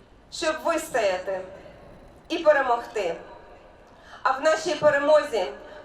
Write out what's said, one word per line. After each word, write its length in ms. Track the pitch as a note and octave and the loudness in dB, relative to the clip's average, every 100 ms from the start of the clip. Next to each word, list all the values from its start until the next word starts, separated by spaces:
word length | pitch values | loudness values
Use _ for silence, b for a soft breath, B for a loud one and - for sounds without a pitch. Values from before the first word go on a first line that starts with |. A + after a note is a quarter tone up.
| - - - | -20 -20 -18
щоб 240 | - G#3 G#3 | -4 -4 -2
вистояти 760 | D#4+ D#4+ - B3 G3+ F3+ F#3+ F#3+ F#3 - - - - - - - - | -2 -2 -2 0 0 0 -4 -6 -8 -16 -20 -20 -20 -20 -20 -20 -8
і 100 | E4+ | 0
перемогти. 760 | D4+ C#4+ B3+ A#3+ - A3 F3+ - - - - - - - - B B B | 4 4 2 -2 -2 -6 -4 -6 -12 -20 -20 -20 -20 -20 -20 B B B
А 100 | A#3+ | -2
в 100 | C4 | 0
нашій 320 | D#4 D#4 E4+ | 2 2 0
перемозі 760 | D4+ D4 C#4+ D4 D4+ C#4+ A3 F#3+ - B B | 2 4 4 6 4 4 -2 -4 -6 B B